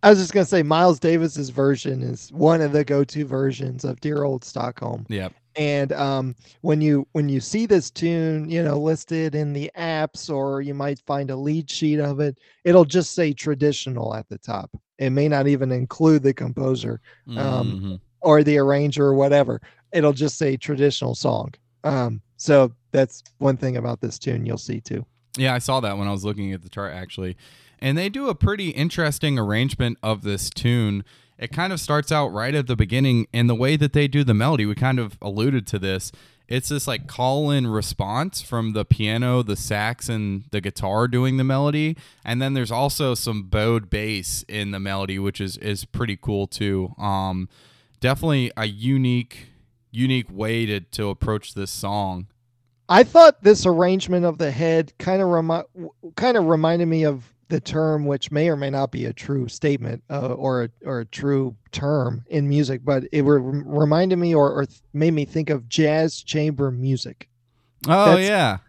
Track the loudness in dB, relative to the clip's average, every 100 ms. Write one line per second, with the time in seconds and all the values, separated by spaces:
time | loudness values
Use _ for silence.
0 | 8 8 6 2 2 2 4 6 6 6
1 | 4 2 2 -2 -6 0 2 2 -2 -4
2 | -6 -8 -12 2 4 4 2 0 2 0
3 | 0 -2 -4 -2 -2 -2 -8 -6 -8 -6
4 | -6 -2 -2 -4 -8 -8 -8 -8 -10 -10
5 | -8 -8 -8 _ _ -4 -2 0 -2 -2
6 | -2 -2 -4 -8 _ _ -2 2 4 2
7 | 0 -4 -2 -2 -2 -4 2 2 2 -4
8 | -2 0 -2 -2 -4 -2 0 0 0 -2
9 | -4 -4 -2 -2 -4 -4 -8 -8 -6 -4
10 | -4 -6 -8 -4 -4 -4 -6 -6 -6 -6
11 | _ -4 -4 -6 -4 -4 -4 -2 0 0
12 | 0 -2 -4 -4 _ _ 6 8 8 4
13 | -2 0 -2 0 -4 0 0 0 -6 -6
14 | -6 -8 -10 -16 -10 -10 -10 -18 _ _
15 | -2 2 2 2 2 2 0 -2 -4 2
16 | 4 6 4 0 -4 -4 -2 -2 -4 -10
17 | _ _ -14 -6 -2 -2 -2 -4 -6 -8
18 | _ _ 4 6 6 4 4 2 0 2
19 | 2 4 4 4 2 -2 -10 _ _ 2
20 | 2 2 -2 -2 -2 -2 -4 0 0 0
21 | -6 -2 -2 -2 -6 -12 _ _ -4 -2
22 | -2 -6 _ _ 4 6 6 0 _ 0
23 | 0 -2 _ _ -2 0 -2 -4 -6 -6
24 | -8 -8 -6 -4 -4 -6 -8 -10 -8 -10
25 | -10 _ _ -2 0 0 -2 -2 -2 -4
26 | -4 -4 -4 -6 -6 -8 -12 -10 -10 -10
27 | -14 -10 -8 -10 -16 -20 _ _ -4 -2
28 | -4 -6 -6 0 0 0 -6 -4 -4 -2
29 | -4 -2 -2 -2 0 0 -2 -2 -4 -4
30 | -4 -4 -4 -6 -6 -4 0 2 2 -2
31 | -6 _ _ _ -10 -6 -4 -6 -2 -2
32 | 0 -2 -2 -4 -2 -2 -2 -2 0 2
33 | 2 2 0 0 2 2 0 2 2 2
34 | 2 2 2 4 2 0 -2 0 0 0
35 | -2 -8 -8 -2 0 0 -2 -6 -4 -4
36 | -6 -16 -20 _ _ -6 -4 -6 -4 -8
37 | -8 -4 -2 0 0 0 0 -2 -4 -6
38 | -4 -4 -4 -8 -6 -4 -2 -4 -2 0
39 | 0 0 0 0 0 -4 -4 -4 -4 -6
40 | -6 -4 -4 -6 -6 -6 -6 -6 -4 -2
41 | 0 0 0 0 0 0 0 0 -2 -4
42 | -12 _ -6 -4 -2 -2 -2 -2 -2 -2
43 | -2 -2 -4 -6 -2 0 2 0 -2 -4
44 | -4 -6 -6 -8 -8 -6 -6 -6 -6 -6
45 | -4 -4 -4 -4 -8 -8 -6 -6 -6 -6
46 | -6 -4 -4 -2 -4 -4 -2 -2 -4 -6
47 | -6 -4 -4 -4 -8 _ _ _ _ _
48 | -2 -2 0 0 -2 -4 -8 -4 0 2
49 | 2 0 -2 -12 -20 _ _ _ _ -2
50 | 0 0 -2 -6 -2 -2 -2 -4 -6 -6
51 | -6 -4 -4 -4 -6 -10 -10 -8 -6 -4
52 | -4 -6 -12 _ _ _ _ _ _ 6
53 | 8 10 10 10 6 6 6 4 4 2
54 | 0 0 0 0 -4 -2 2 2 0 _
55 | -2 0 2 2 0 -2 -4 -14 -16 _
56 | -16 -2 2 2 4 4 4 2 2 2
57 | 2 0 -8 _ _ -4 -2 -2 0 0
58 | 0 -4 -2 0 0 0 -2 -2 -2 -2
59 | -6 -8 -6 -4 -4 -4 -2 -2 -4 -10
60 | _ -6 -6 -4 -2 -2 -2 _ -8 -6
61 | -8 -6 -2 0 -2 -8 _ -6 -2 0
62 | 0 -4 -4 -2 0 2 0 -2 0 -2
63 | 0 0 4 4 2 -6 -2 0 4 4
64 | 4 2 2 4 4 2 -4 -6 _ 0
65 | 2 2 -2 -4 -2 -4 -2 2 2 4
66 | 0 -2 -6 -2 -2 0 -2 -2 -2 -2
67 | -4 -16 -20 _ _ _ _ _ 2 4
68 | 6 6 4 2 2 0